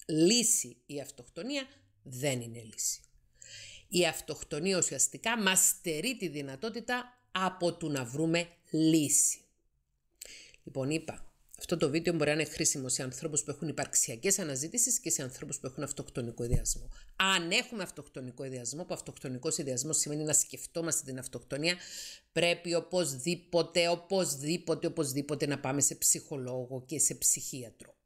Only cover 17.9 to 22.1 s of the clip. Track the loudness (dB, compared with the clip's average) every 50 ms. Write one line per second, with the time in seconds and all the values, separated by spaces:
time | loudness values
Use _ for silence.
17.9 | -8 -12 -16 -12 -10 -10 -10 -10 -8 -8 -8 -6 -6 -8 -8 -6 -6 -6 -6 -6
18.9 | -6 -8 -8 -12 -12 -8 -8 -6 -6 -2 -2 -2 0 0 -2 -2 -2 -2 -2 0
19.9 | 0 0 0 0 -2 -2 0 4 4 4 4 2 -2 -14 -12 -8 -6 -4 -2 -2
20.9 | -2 -2 -2 -4 -8 -8 -10 -10 -10 -12 -8 -6 -4 0 0 0 0 0 -4 -12
21.9 | -12 -12 -12 -14